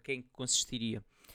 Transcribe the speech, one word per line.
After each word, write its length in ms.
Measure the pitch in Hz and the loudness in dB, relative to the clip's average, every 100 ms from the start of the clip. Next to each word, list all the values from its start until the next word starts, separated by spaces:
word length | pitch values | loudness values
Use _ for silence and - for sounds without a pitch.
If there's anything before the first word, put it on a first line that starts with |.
| - | -6
Em 140 | 131 | -6
que 80 | 123 | -6
consistiria? 760 | - 127 - - 123 113 107 - _ - | -6 2 2 2 0 -2 -2 -6 _ -20